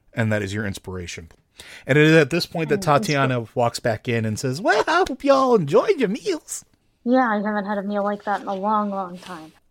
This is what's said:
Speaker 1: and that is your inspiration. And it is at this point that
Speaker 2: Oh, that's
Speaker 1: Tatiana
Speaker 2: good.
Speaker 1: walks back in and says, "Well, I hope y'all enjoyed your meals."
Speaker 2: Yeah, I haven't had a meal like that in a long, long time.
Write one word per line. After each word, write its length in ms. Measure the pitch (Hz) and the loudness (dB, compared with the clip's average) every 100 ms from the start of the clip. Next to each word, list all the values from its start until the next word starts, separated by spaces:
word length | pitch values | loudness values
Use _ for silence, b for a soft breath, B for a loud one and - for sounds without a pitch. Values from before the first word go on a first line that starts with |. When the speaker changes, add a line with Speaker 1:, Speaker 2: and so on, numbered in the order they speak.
| _ | _
Speaker 1:
and 180 | - 110 | -4 0
that 120 | 104 | 0
is 100 | 98 | -2
your 120 | 104 104 | -4 -6
inspiration. 640 | 95 - 92 85 - 82 _ _ B B B B | -8 -10 -12 -10 -14 -16 _ _ B B B B
And 100 | 139 | 4
it 80 | 151 | 8
is 100 | 160 | 6
at 140 | 139 | 6
this 160 | 131 - | 0 -4
point 240 | 170 156 | -4 -2
that 180 | 143 160 | -2 2
Speaker 2:
Oh, 60 | |
that's 140 | 143 113 | 2 2
Speaker 1:
Tatiana 320 | 143 135 123 | 0 0 -2
Speaker 2:
good. 160 | 113 - | -4 0
Speaker 1:
walks 240 | 117 - | 0 0
back 280 | 123 107 - | -4 -4 -2
in 180 | 117 110 | -2 -2
and 140 | 107 | -2
says, 220 | 131 135 | -4 -4
"Well, 220 | 254 381 - | 0 0 2
I 160 | 330 370 | 2 0
hope 160 | 269 | -2
y'all 320 | 277 269 262 233 | 2 4 4 2
enjoyed 440 | 143 190 392 359 | 4 2 2 2
your 100 | 214 | 0
meals." 560 | 254 427 311 - - - _ _ _ | -4 -4 -6 -6 -16 -16 _ _ _
Speaker 2:
Yeah, 240 | 240 254 247 | 0 2 2
I 60 | 208 | 0
haven't 280 | 208 208 196 | -2 -4 -4
had 120 | 208 | -4
a 60 | |
meal 200 | 196 208 | -4 -4
like 200 | 202 208 214 | -2 -4 -4
that 160 | 196 | -4
in 60 | - | -4
a 60 | |
long, 360 | 196 202 214 208 | -4 -2 0 -2
long 280 | 196 185 180 | -6 -8 -12
time. 340 | 185 170 156 _ _ | -16 -16 -18 _ _